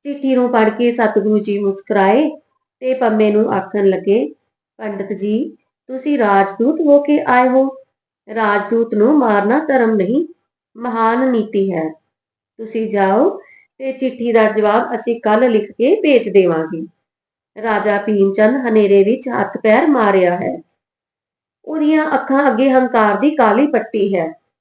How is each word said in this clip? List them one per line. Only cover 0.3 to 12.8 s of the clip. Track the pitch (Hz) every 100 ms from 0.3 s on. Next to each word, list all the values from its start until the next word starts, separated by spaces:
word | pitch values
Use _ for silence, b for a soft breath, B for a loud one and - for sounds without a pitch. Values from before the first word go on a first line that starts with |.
| 254
ਨੂੰ | 247
ਪੜ੍ਹ | 240 220
ਕੇ | 214 240
ਸਤਿਗੁਰੂ | 240 214 214 202 214
ਜੀ | 208 202
ਮੁਸਕਰਾਏ | 202 196 - 208 190 233 311 - _ _ _ _
ਤੇ | 254
ਪੰਮੇ | 262 240 214 214
ਨੂੰ | 208 220
ਆਖਣ | 202 - 208 196
ਲੱਗੇ, | 185 190 214 294 - _ _ _ -
"ਪੰਡਤ | 220 196 196
ਜੀ, | 190 202 220 320 - _ _ -
ਤੁਸੀਂ | 262 294 285
ਰਾਜਦੂਤ | 214 196 196 - 233 311
ਹੋ | 311 285
ਕੇ | 285 294 -
ਆਏ | 247 254
ਹੋ। | 262 269 262 - _ _ _ -
ਰਾਜਦੂਤ | 220 214 202 202 233 233 214
ਨੂੰ | 220 302
ਮਾਰਨਾ | 240 208 202 277
ਧਰਮ | 311 269 233
ਨਹੀਂ, | 214 185 262 330 - _ _ _ 220
ਮਹਾਨ | 240 226 226 233 262
ਨੀਤੀ | 233 208 202 196
ਹੈ। | 175 156 156 _ _ _ _ _ -
ਤੁਸੀਂ | 220 226